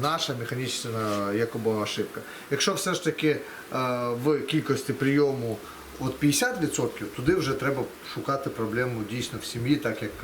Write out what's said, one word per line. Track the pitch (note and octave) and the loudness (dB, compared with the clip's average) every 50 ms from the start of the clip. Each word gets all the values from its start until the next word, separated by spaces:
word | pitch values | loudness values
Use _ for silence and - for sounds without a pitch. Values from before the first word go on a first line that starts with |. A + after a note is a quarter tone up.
наша | C3+ D3 D#3+ D#3+ - - B2+ A#2+ | 0 0 0 0 0 -2 -2 -4
механічна | A2+ - B2+ B2 C3 - - - - A#2 A2+ A2 A2 G#2+ G#2 G#2 G2+ G2+ | -4 -4 -2 -2 -2 -2 -2 -4 -4 -4 -2 0 0 0 0 0 0 2
якоби | G2+ A2 A#2 A2+ - A2+ A2 A2+ | 2 2 2 0 0 0 0 2
ошибка. | G#2+ G#2+ G#2 - - A2 G2 - - A2 - - - - - - | 2 2 0 0 -2 -2 -2 -4 -4 -8 -10 -10 -12 -14 -4 -2
Якщо | C#3+ C#3 - G3+ F#3+ | 0 2 2 2 2
все | D3 - F#3 E3+ | 2 0 0 0
ж | - - | 2 0
таки, | D#3 D3+ - D#3 D3+ | 0 0 2 2 2
е, | C#3 - - - - - - - - C3 C3 B2 B2 A#2+ B2 A#2+ A#2+ A#2+ C3 | 2 2 -2 -8 -12 -14 -10 -6 -4 -2 0 0 0 0 0 0 -2 2 2
в | D3+ D3+ C3+ | 2 2 2
кількості | - - D#3 D#3 - - C3+ C3 - - | 2 2 0 0 2 2 0 0 0 -2
прийому | A2 - C3+ C3+ C#3 D3 D3 C#3 C3 A#2+ A#2 A2+ G#2+ - - - - - - - - - | -2 2 2 4 6 6 6 6 4 0 -2 -2 -2 -4 -6 -12 -14 -14 -14 -14 -8 -4
от | C3 C3 - - | -4 -4 0 4
п'ятдесят | D3 D3 C#3+ - B3 B3+ B3 F#3 | 4 4 6 6 4 2 2 0
відсотків, | D#3 C#3+ - - B2 - - - G#2+ - - | 0 0 2 0 0 0 -2 -4 -8 -8 -6
туди | - B2 D#3 F#3+ | 0 2 4 4
вже | F3 C3+ C3+ | 4 4 0
треба | C3+ - B2+ C#3 C#3 C3+ A2+ - - - - - - | 0 0 0 0 0 0 -2 -4 -6 -12 -14 -10 -8
шукати | - - - C#3 C#3 - - | -4 -2 0 -2 0 -2 -4
проблему | - A#2+ A2+ G#2 G#2+ B2 B2+ B2+ A#2+ A2 G#2 G2+ | -2 -2 -2 0 0 0 0 0 0 -2 -4 -4
дійсно | A#2 B2 A#2+ - A#2 G2 | -4 -4 -4 -4 -6 -8
в | - | -8
сім'ї, | - - A#2+ A#2 C3+ D3 | -6 -6 -2 2 2 2
так | - - A2+ G#2+ - | 2 2 -2 -2 -2
як, | G#2+ - - - | -4 -6 -6 -4